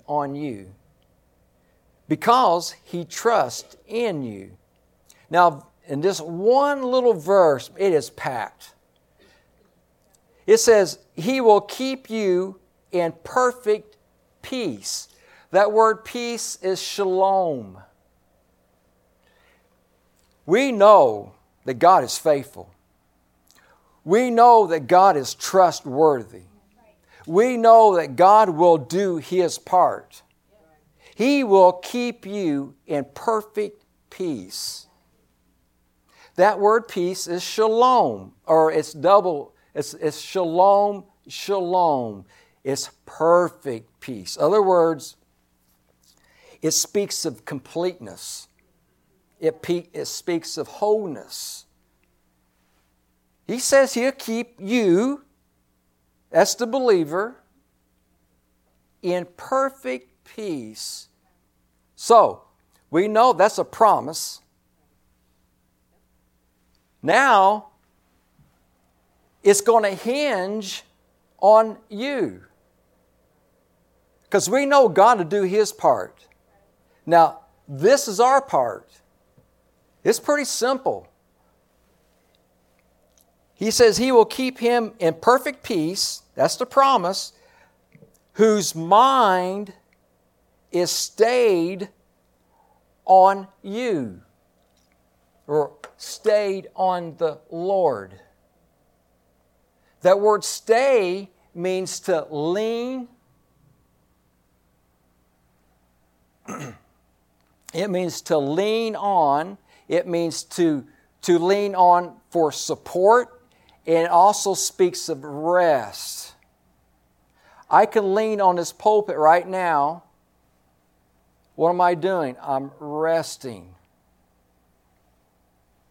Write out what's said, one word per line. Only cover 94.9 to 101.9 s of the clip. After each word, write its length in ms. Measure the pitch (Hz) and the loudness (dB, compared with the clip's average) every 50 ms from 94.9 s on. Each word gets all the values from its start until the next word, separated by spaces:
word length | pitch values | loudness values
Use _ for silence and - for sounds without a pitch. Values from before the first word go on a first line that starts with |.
| _ _ _ _ _ _ _ _ _ _ _ 147 | _ _ _ _ _ _ _ _ _ _ _ -4
or 240 | 147 156 143 - - _ - - _ | -2 -2 -2 -4 -6 _ -20 -20 _
stayed 720 | - - - - - - 214 214 208 208 196 190 190 - - _ | -20 -18 -18 -14 -6 -2 0 0 0 0 -2 -6 -6 -10 -12 _
on 400 | - 185 185 180 175 170 165 143 | -4 -2 -2 -2 -2 -6 -10 -8
the 240 | - 170 156 147 - _ - | -4 -4 -4 -4 -6 _ -14
Lord. 680 | 170 165 175 190 196 190 175 151 123 101 98 92 95 92 _ _ _ _ _ _ _ _ _ _ _ _ _ _ _ _ _ _ _ _ _ _ _ _ _ _ _ _ _ _ _ _ _ _ _ _ | -10 -8 -4 -2 0 0 0 0 -2 -4 -8 -14 -20 -20 _ _ _ _ _ _ _ _ _ _ _ _ _ _ _ _ _ _ _ _ _ _ _ _ _ _ _ _ _ _ _ _ _ _ _ _
That 180 | - 180 196 202 | 2 2 4 4
word 240 | 208 214 214 247 - | 4 2 2 2 -2
stay 840 | - - - - - 226 233 269 277 262 226 190 175 180 196 196 - _ _ _ _ - | -6 -10 -6 0 0 2 2 2 2 2 2 0 0 -4 -6 -10 -14 _ _ _ _ -12
means 440 | 170 175 185 185 185 190 175 | -8 -6 -4 -4 -4 -6 -8